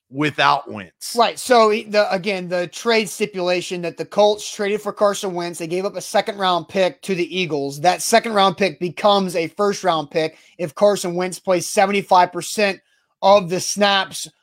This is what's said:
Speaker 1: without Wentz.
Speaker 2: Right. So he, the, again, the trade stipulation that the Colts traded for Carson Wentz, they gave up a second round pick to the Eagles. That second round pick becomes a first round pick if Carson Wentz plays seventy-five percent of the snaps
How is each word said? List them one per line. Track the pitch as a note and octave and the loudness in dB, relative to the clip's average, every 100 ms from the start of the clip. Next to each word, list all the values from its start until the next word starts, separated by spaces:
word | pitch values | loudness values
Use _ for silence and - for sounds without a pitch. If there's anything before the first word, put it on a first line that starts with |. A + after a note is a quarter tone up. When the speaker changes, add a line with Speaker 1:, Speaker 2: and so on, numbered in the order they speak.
| _ | _
Speaker 1:
without | C3 D3+ D3 C#3+ C#3+ - | -4 -2 2 2 2 -2
Wentz. | G#2+ F2+ - - A#3+ | -12 -14 -14 -6 0
Speaker 2:
Right. | G#3 D#3 | 0 0
So | - A#3+ G#3+ | 2 4 4
he, | G#3+ | 2
the, | A3 G#3 G3+ | -2 0 0
again, | F#3+ F#3+ F#3 F3+ | -2 -4 -4 -4
the | F3+ F3 | -4 -4
trade | - A#3 A3+ G#3 | -4 0 0 0
stipulation | - G#3 F#3 F3+ F3+ E3+ F3+ | -4 -6 -4 -2 -2 -4 -8
that | E3+ E3 | -8 -8
the | |
Colts | D#3+ G3 G#3 G#3 - | -4 2 4 2 -6
traded | - G3+ G#3 | -6 -4 -4
for | G#3 | -4
Carson | G3 G#3 G3 G3 | 0 0 0 -6
Wentz, | F3 F3 E3+ | -6 -6 -8
they | |
gave | E3+ F3+ | -6 -4
up | G3 | -4
a | F#3 | -8
second | - G#3+ G3 G3+ | -4 -2 -2 -2
round | F#3+ F3 D#3 | 0 0 -2
pick | F#3+ F3+ F3+ | 0 0 -2
to | - | -4
the | F3+ D#3+ | -4 -2
Eagles. | F3+ F3 D3 C#3 C#3+ | -4 -4 -4 -6 -2
That | E3+ F3 | 0 0
second | - A3+ A3+ | 2 2 2
round | G#3 G3 - | 2 2 2
pick | G3 D3 | -2 -2
becomes | F3+ - G#3 G3+ F#3 | -8 0 2 4 2
a | E3 D#3 | -2 -4
first | - G3+ G3+ | -2 -2 0
round | F#3 D#3+ D3 | 0 -2 -2
pick | E3+ D#3 - _ - | -2 -2 -6 _ -10
if | E3+ | -8
Carson | - G#3 G3+ F3+ | 2 2 2 -2
Wentz | F3 F#3 F3 | -4 -4 -4
plays | - F3+ - | 0 0 0
seventy-five | G#3 G3 G3+ - F#3 F3+ | 2 2 2 4 4 4
percent | F3 - - G3+ F3+ _ _ _ - | 0 -6 -2 -2 -2 _ _ _ 0
of | G3 G3+ E3+ | 4 4 4
the | F3+ | -4
snaps | - G3 G3+ G3 F#3 - - _ | -4 0 2 2 -2 -8 -14 _